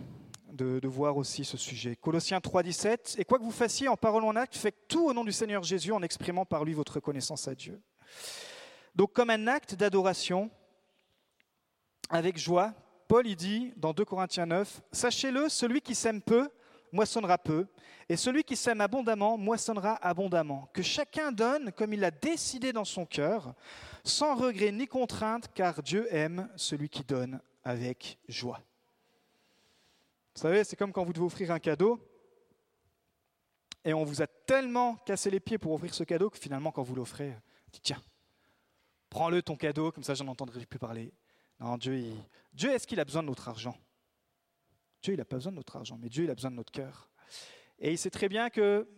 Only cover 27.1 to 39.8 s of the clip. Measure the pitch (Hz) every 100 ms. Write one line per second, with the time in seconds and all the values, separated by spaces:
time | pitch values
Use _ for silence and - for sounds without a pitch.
27.1 | 135 123 131 - _ 127 123 123 127 -
28.1 | - - 120 123 113 - _ _ _ _
29.1 | _ _ _ _ _ _ _ _ _ _
30.1 | _ _ - 160 190 208 - 202 190 175
31.1 | 160 175 - 175 165 160 147 202 240 -
32.1 | _ _ _ _ _ _ _ _ _ _
33.1 | _ _ _ _ _ _ - 165 156 151
34.1 | 147 151 _ - 269 254 240 247 226 -
35.1 | 196 196 190 - 220 160 156 170 - 170
36.1 | 165 208 - 143 135 156 147 127 127 120
37.1 | - 143 113 - _ _ - - 139 -
38.1 | _ _ _ _ _ _ _ _ _ _
39.1 | - 165 175 170 147 156 147